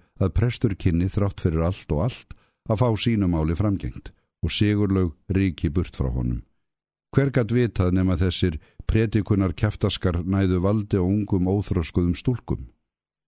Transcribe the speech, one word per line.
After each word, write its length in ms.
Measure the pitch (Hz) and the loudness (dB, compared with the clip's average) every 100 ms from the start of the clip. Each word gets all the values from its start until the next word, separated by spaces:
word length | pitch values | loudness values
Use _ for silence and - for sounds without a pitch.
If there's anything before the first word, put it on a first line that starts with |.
| _ - | _ -2
að 140 | 95 - | 0 0
prestur 400 | 120 - 90 92 | 0 0 -2 0
kynni 320 | 95 85 95 | 0 2 0
þrátt 340 | - 101 - | 0 -2 -2
fyrir 200 | 92 80 | -2 0
allt 300 | 82 95 - 73 | 0 -2 -4 -2
og 120 | 117 | -2
allt 260 | - - - _ _ - | -4 -18 -20 _ _ -4
að 120 | 110 | 0
fá 80 | 123 107 | 2 0
sínu 300 | 120 107 92 | 0 2 2
máli 240 | 80 78 85 | 2 0 0
framgengt 560 | 104 95 - - - - _ - | -2 -2 -6 -10 -18 -20 _ -6
og 80 | 85 | -4
Sigurlaug 600 | - 104 104 101 98 87 - - | 0 2 2 2 2 0 -4 -2
ryki 380 | 95 98 73 82 | 0 0 0 -2
burt 240 | 85 - - | -2 -4 -4
frá 140 | 65 | -2
honum. 300 | 62 62 60 - _ _ _ _ _ - | -2 -2 -4 -8 _ _ _ _ _ -4
Hver 160 | - 139 | 0 0
gat 220 | 127 107 | 0 0
vitað 400 | 120 120 - 90 92 | 0 0 0 2 2
nema 220 | 92 85 | 2 2
þessir 380 | 92 - 92 78 _ - - | 0 0 -2 -4 _ -12 -2
predikunar 640 | 110 110 110 - 98 95 - | 0 2 0 0 0 0 0
kjaftaskar 680 | 107 - 101 - 92 85 87 | -2 0 -2 0 -2 -2 0
næðu 340 | 98 92 90 95 | 0 2 2 2
valdi 340 | 110 101 98 | 0 0 0
á 40 | 90 | 2
ungum 420 | 104 101 95 90 | 0 0 0 2
óþroskuðum 680 | 101 - 92 80 92 87 85 | 0 0 -2 0 0 0 0
stúlkum? 480 | - 120 - 69 64 _ _ _ _ _ | -2 -2 -4 -8 -8 _ _ _ _ _